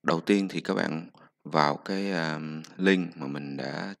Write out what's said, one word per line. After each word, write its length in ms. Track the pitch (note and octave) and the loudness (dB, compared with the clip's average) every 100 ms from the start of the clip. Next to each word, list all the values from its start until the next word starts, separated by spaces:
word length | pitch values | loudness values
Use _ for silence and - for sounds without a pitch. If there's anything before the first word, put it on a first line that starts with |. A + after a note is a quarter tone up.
Đầu 180 | D2 E2+ | 2 0
tiên 260 | - G2+ F#2+ | 4 4 4
thì 120 | F2+ | -4
các 120 | - | -2
bạn 360 | F#2+ E2 D#2+ E2+ _ - _ | 0 0 -4 -8 _ -20 _
vào 340 | D2+ D#2+ D2 C#2+ | 0 4 4 2
cái, 340 | - G2 G2 | -4 -4 -2
à, 280 | F2+ D#2+ D#2 D#2 D#2 D#2 - | -2 -2 -4 -8 -10 -12 0
link 400 | F#2+ F#2 E2+ - | 4 4 2 -6
mà 100 | C#2 | -8
mình 300 | C#2+ C#2+ C#2 | -6 -6 -6
đã 380 | C2+ D#2 F#2+ G2 | -6 -6 -8 -12